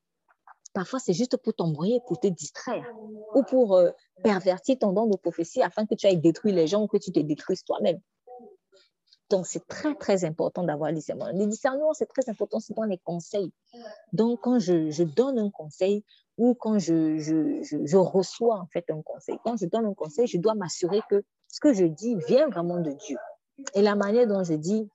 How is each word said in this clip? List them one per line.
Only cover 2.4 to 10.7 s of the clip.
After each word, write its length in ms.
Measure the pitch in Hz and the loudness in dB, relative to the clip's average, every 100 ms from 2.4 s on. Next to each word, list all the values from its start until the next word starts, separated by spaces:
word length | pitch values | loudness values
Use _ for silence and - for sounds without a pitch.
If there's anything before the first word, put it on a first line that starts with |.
| 147 - 247 233 240 220 214 214 214 269 | -10 -12 -8 -8 -8 -16 -16 -16 0 0
ou 80 | |
pour, 320 | - 262 220 185 | 4 4 6 6
euh, 160 | 175 - _ _ | 4 2 _ _
pervertir 560 | 190 190 190 180 - 254 | 0 2 0 0 0 2
ton 120 | 208 | 2
don 140 | 190 226 | 2 2
de 100 | 196 | 0
prophétie 460 | 170 165 170 254 | -2 -4 -2 0
afin 240 | 175 - 220 | 0 0 -2
que 80 | |
tu 140 | 208 202 | 2 4
ailles 100 | 175 | 4
détruire 380 | 165 160 208 180 | 4 4 2 4
les 100 | 156 | 4
gens 160 | 208 | 2
ou 60 | 208 | 2
que 100 | 202 | 0
tu 140 | 190 | 0
te 80 | 175 | 0
détruises 440 | 156 147 - 185 | 0 -2 -4 -4
toi-même. 360 | - - 196 165 _ _ - 494 - - _ _ _ _ _ _ - | -4 -2 0 -2 _ _ -20 -20 -20 -20 _ _ _ _ _ _ -2
Donc, 160 | 190 170 | -2 0
c'est 200 | 175 - | -10 -12
très, 260 | - 311 285 | -6 -4 -4
très 300 | - 190 156 | 0 0 0
important 380 | 165 170 185 | -2 -4 -2
d'avoir 260 | 170 | -4